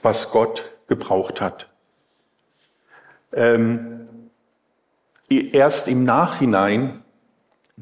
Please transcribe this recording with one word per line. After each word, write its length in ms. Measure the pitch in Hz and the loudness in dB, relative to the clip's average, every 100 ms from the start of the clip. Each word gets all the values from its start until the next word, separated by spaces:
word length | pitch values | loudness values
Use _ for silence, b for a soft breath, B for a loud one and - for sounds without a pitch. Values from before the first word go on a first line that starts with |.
was 300 | 113 113 - | -2 -2 0
Gott 320 | 113 113 - - - - | 0 0 -4 -12 -14 -6
gebraucht 520 | - - 95 92 - | -6 -2 -2 -2 -6
hat. 280 | 95 - - _ _ _ _ _ _ _ _ _ b b b b b b - | -8 -8 -20 _ _ _ _ _ _ _ _ _ b b b b b b -8
Ähm, 760 | - 117 117 113 117 - - - - - _ _ _ _ _ _ _ _ _ - | 0 2 4 2 -2 -8 -16 -20 -20 -20 _ _ _ _ _ _ _ _ _ -2
i-, 220 | 135 - | 0 2
erst 340 | 143 143 147 - | 2 2 2 -2
im 160 | 127 | 0
Nachhinein 1000 | 127 123 160 - 131 98 101 107 131 - _ _ _ _ _ _ _ - | 2 2 0 0 0 2 2 0 -2 -8 _ _ _ _ _ _ _ -20